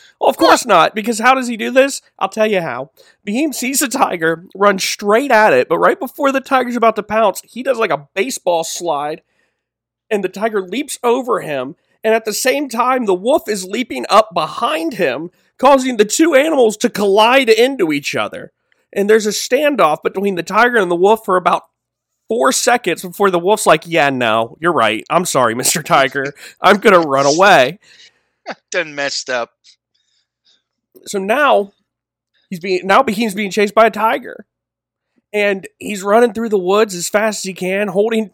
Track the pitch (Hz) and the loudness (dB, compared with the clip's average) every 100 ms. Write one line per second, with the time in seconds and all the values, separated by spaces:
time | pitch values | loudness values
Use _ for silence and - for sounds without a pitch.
0 | _ - - - 330 302 247 180 156 208 | _ -4 -2 2 2 2 2 2 2 0
1 | 214 220 240 262 247 220 233 254 277 - | -6 0 2 2 -2 -6 -2 2 2 -2
2 | - - - 214 220 190 160 120 143 _ | -14 -8 -6 -2 0 0 -4 -8 -10 _
3 | _ _ - 226 311 240 247 277 269 262 | _ _ -6 -4 -2 -4 -6 -4 -4 -2
4 | 208 180 160 165 185 190 202 196 - - | -2 -2 -2 -2 -8 0 0 0 -4 -6
5 | 202 220 285 220 214 131 - 170 175 359 | 0 0 2 4 6 4 2 2 2 0
6 | 262 - 277 269 262 269 247 240 226 208 | -4 -2 -2 -2 0 -2 0 0 0 0
7 | 202 214 214 - - 233 269 233 214 147 | -2 0 0 -2 -10 -8 -4 -2 -2 -4
8 | 143 190 254 - 185 165 165 - 170 147 | -6 -6 -6 -4 -2 -2 -4 -6 -4 -4
9 | 147 165 _ _ _ _ _ _ _ _ | -6 -10 _ _ _ _ _ _ _ _
10 | - 208 185 196 220 214 185 226 294 - | -6 -4 -4 -4 -4 -4 -6 -8 -8 -6
11 | 240 247 247 196 156 139 127 - _ _ | -2 -2 -2 -4 -4 -6 -8 -12 _ _
12 | 220 220 220 208 254 277 285 226 247 262 | 0 0 -2 -4 -2 -2 -2 -2 0 0
13 | 214 180 214 320 - 208 185 220 240 262 | 0 -2 0 0 -2 -8 -6 -6 -6 -8
14 | - 202 - 175 156 - 240 320 320 233 | 0 2 2 -2 -4 -4 -4 -4 -6 -4
15 | 151 123 170 _ _ _ 254 277 254 226 | -2 -4 -8 _ _ _ 4 4 2 0
16 | 208 - 320 269 311 294 226 208 247 - | 0 2 2 4 2 2 2 2 -4 0
17 | 202 196 220 254 226 220 254 269 165 143 | 2 4 4 4 4 4 2 0 -2 -2
18 | 143 127 104 - - _ _ _ _ - | -4 -4 -6 -8 -16 _ _ _ _ -2
19 | 202 220 208 202 - 254 294 254 160 156 | 2 2 2 -6 -2 0 0 2 0 0
20 | 185 190 202 180 165 202 247 240 180 175 | -4 -4 -4 -4 -2 2 2 2 0 2
21 | 190 220 - 185 175 185 - _ _ _ | 2 2 0 -2 0 -2 -6 _ _ _
22 | _ _ - 226 262 - - 240 190 160 | _ _ -6 -2 0 0 0 0 0 -6
23 | 185 - 202 175 175 214 202 160 170 165 | -6 -2 0 2 0 2 2 2 2 0
24 | 143 131 117 113 117 - 165 147 110 110 | 0 0 0 0 -2 -4 -2 2 2 0
25 | - 165 175 143 120 117 127 165 151 160 | -2 -2 0 0 0 0 -2 -4 0 2
26 | 135 143 135 - - - 180 196 220 180 | 2 -2 -8 -10 -20 0 2 4 6 4
27 | 156 135 143 156 196 160 127 185 _ - | 4 2 2 4 6 6 4 0 _ -20
28 | - _ _ _ 370 - _ 185 160 143 | -20 _ _ _ -16 -16 _ -6 -6 -6
29 | 143 - - 127 113 _ _ _ _ _ | -6 -6 -6 -6 -6 _ _ _ _ _
30 | _ _ _ _ _ _ _ _ _ - | _ _ _ _ _ _ _ _ _ -20
31 | - 202 196 254 262 202 202 _ _ _ | -10 -6 -2 0 2 2 0 _ _ _
32 | _ _ _ _ - 175 190 185 190 208 | _ _ _ _ -16 -10 -4 -4 2 2
33 | 269 196 233 190 202 196 208 220 226 214 | 2 -2 -4 -4 -4 -2 0 4 2 2
34 | 220 277 147 - - _ _ _ _ _ | -2 -4 -8 -18 -20 _ _ _ _ _
35 | _ _ _ 208 208 196 - - 180 202 | _ _ _ -4 -2 -2 -8 -14 -10 -6
36 | 202 220 240 202 233 202 180 202 220 175 | 0 2 2 0 -4 -2 2 2 0 -2
37 | 170 208 220 202 190 175 180 196 208 180 | -4 -2 -2 -4 -10 -8 -6 -4 -2 -2
38 | 220 226 208 | 0 -2 -4